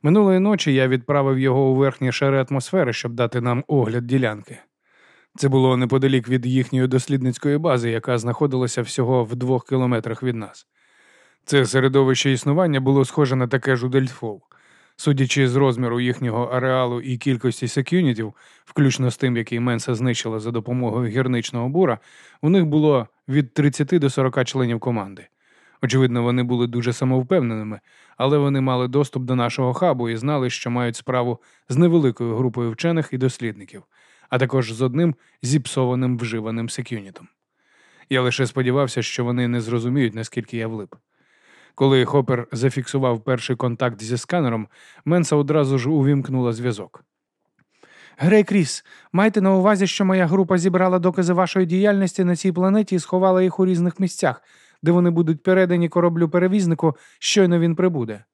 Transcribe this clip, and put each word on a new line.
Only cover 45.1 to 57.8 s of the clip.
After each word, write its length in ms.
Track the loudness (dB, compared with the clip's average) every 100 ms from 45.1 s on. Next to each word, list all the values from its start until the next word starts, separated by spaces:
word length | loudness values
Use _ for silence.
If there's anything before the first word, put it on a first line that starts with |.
| 0 2 0
одразу 420 | 2 2 2 0
ж 120 | 0
увімкнула 640 | 2 2 2 0 -2 -2
зв'язок. 500 | -2 -4 -6 -12 -18 _ _ _ _ _ _ _ _ _ -20 -20 -2
«Грей 260 | 4 4
Кріс, 420 | 4 2 2 -4 _ -20 _
майте 280 | 0 2 2
на 100 | 2 4
увазі, 320 | 4 4 0
що 180 | 0 0
моя 200 | 2 2
група 320 | 2 2 2
зібрала 420 | 2 2 2 2
докази 340 | 0 0 0
вашої 320 | 2 2 0 0
діяльності 580 | 2 2 2 0 0
на 120 | 0 0
цій 160 | -2
планеті 440 | 0 2 2 0 -2
і 40 |
сховала 440 | -2 0 2 4
їх 160 | 2 2
у 60 | 0
різних 340 | 2 0 0
місцях, 440 | -4 -2 -4 -4 _ _ _ _
де 80 | 2
вони 180 | 4 4
будуть 340 | 2 0 0
передані 460 | 2 2 4 2 0
кораблю-перевізнику, 1040 | 2 0 2 0 2 2 2 0 0 0 -2 -16 _
щойно 400 | -2 2 4 4
він 160 | 0
прибуде». 480 | 0